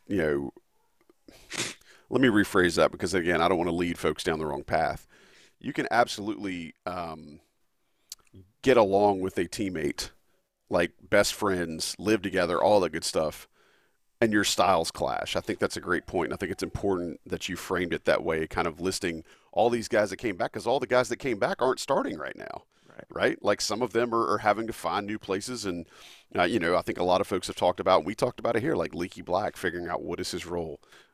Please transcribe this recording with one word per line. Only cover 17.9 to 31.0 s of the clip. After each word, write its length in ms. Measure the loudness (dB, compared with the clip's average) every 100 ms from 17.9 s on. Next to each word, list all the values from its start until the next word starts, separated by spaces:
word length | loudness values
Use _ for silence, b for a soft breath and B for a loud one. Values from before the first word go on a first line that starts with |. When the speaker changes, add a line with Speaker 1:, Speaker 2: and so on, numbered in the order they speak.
Speaker 1:
it 120 | 0
that 180 | 2 2
way, 240 | 2 -2 -2
kind 200 | -2 -2
of 140 | -2
listing 440 | -4 -2 -4 -6 -10 b b
all 180 | 0 2
these 180 | 0 0
guys 220 | 0 0
that 60 | -2
came 200 | -6 -4
back, 160 | -6
'cause 140 | -4 -2
all 140 | -2
the 60 | 2
guys 220 | 2 2
that 80 | -2
came 220 | -4 -2
back 220 | -2 0
aren't 200 | 0 0
starting 360 | 0 0 0 -6
right 200 | -10 -10
now. 280 | -12 -14 -16 b _
Speaker 2:
Right. 160 | -20 -12
Speaker 1:
Right? 340 | 0 0 2
Like, 160 | 2 2
some 220 | 0 -2
of 100 | -2
them 220 | 0 2
are, 120 | 2 2
are 60 | 2
having 280 | 2 2 0
to 40 |
find 340 | -6 -2 -2 -2
new 120 | -6
places. 480 | -4 -4 -4 -6 -4
And, 200 | -6 -8 B B B B
uh, 100 | 0
you 140 | 2 2
know, 180 | 2 2
I 40 |
think 160 | 0 -2
a 60 |
lot 160 | 2 2
of 60 | 2
folks 200 | -2 -4
have 80 | 0
talked 220 | 0 2
about, 280 | 4 4 2
we 80 |
talked 260 | -2 -4 -2
about 160 | -2 0
it 60 |
here, 120 | 0
like 200 | -2 -2
Leaky 260 | -4 -6 -6
Black 340 | -4 -2 -2
figuring 320 | -4 -4 -4 -4
out 160 | -6
what 160 | -4 -6
is 120 | -6
his 160 | -8 -6
role. 340 | -6 -6 -10 b b